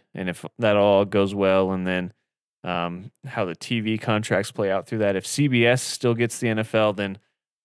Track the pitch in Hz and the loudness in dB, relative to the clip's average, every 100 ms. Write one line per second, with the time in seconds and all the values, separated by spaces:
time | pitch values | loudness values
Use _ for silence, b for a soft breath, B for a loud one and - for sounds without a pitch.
0 | _ - 92 87 82 - 113 104 101 98 | _ -8 -6 -6 -10 -2 2 4 6 4
1 | 98 101 98 101 95 95 95 95 92 92 | 4 2 0 2 2 4 2 0 -2 -2
2 | 90 - _ _ _ _ 90 87 87 87 | -4 -10 _ _ _ _ -6 -4 -4 -8
3 | 113 - 135 117 92 82 - 117 110 110 | -14 -18 -10 -6 -6 -6 -6 -4 -2 -2
4 | - 107 110 95 101 - 101 95 - 113 | -2 -2 0 -2 -2 -2 -2 -2 -4 -2
5 | 101 95 - - 147 120 117 127 - - | 0 0 -2 0 2 4 4 2 -2 -2
6 | 120 117 117 - 120 110 110 110 107 101 | 0 0 -2 -2 -2 -2 0 2 2 0
7 | 98 95 _ _ _ _ | -6 -8 _ _ _ _